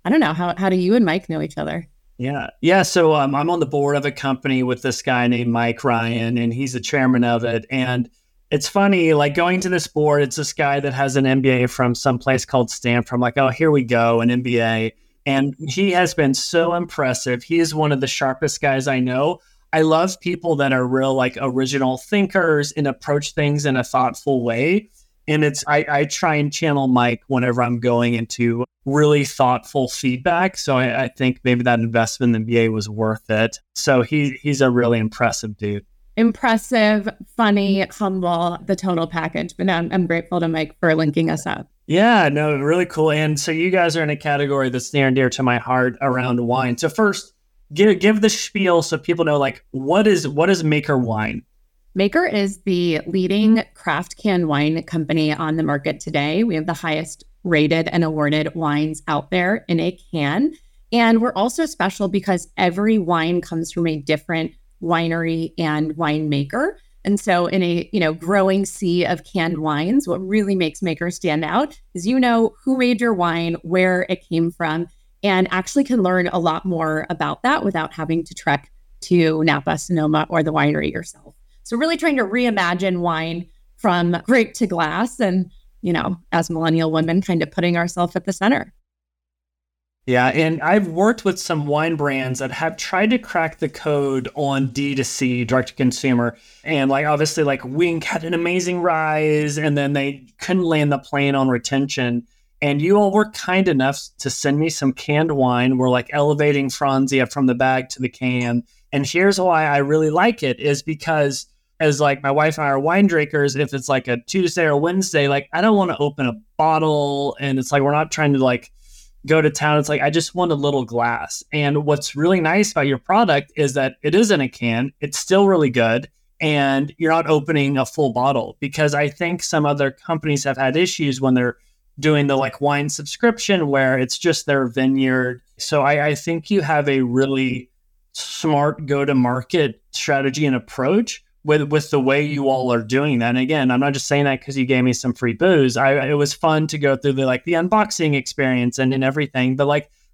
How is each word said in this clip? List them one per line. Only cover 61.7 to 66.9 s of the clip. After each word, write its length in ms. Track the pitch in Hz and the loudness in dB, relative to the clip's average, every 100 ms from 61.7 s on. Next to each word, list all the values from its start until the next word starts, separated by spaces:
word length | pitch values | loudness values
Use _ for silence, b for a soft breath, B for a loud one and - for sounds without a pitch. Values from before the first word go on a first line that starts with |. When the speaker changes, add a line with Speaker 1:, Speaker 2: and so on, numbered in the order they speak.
| - 196 - 196 | -2 -4 -2 -2
Speaker 1:
because 400 | 196 196 175 - - | -2 -2 -4 -4 -2
every 420 | 180 175 208 220 | -2 0 2 2
wine 420 | 170 170 160 175 | 2 0 0 -2
comes 300 | 165 165 165 | -4 -6 -6
from 160 | - 165 | -4 -2
a 120 | 156 | -2
different 540 | 139 151 - 165 165 - _ - | -2 -4 -2 -4 -4 -10 _ -10
winery 720 | 170 165 165 165 165 165 165 - | -2 -2 0 -2 -2 -4 -4 -4
and 380 | 165 151 156 | -2 -2 -4
winemaker. 800 | 156 156 151 156 143 143 226 330 440 b | -2 -2 -2 -2 -2 -2 -4 -4 -6 b